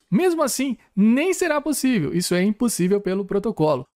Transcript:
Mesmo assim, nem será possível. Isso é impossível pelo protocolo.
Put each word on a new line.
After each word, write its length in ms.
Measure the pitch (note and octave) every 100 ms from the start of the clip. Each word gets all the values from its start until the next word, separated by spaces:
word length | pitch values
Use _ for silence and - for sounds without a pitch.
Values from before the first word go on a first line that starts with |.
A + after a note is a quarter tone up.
| _
Mesmo 320 | G3+ F4+ E4
assim, 360 | C#4 - C#4 A3+ _ -
nem 380 | G#3+ B3 F4+
será 260 | F4+ F4 D4
possível. 540 | D4+ C#4+ C4 A#3 C#3+ E3+
Isso 180 | F3+
é 80 | F3+
impossível 600 | G3 G#3 A#3+ - F3+ G3+
pelo 240 | G3 F#3+ G3
protocolo. 600 | G3 A3+ - D#3 C3 -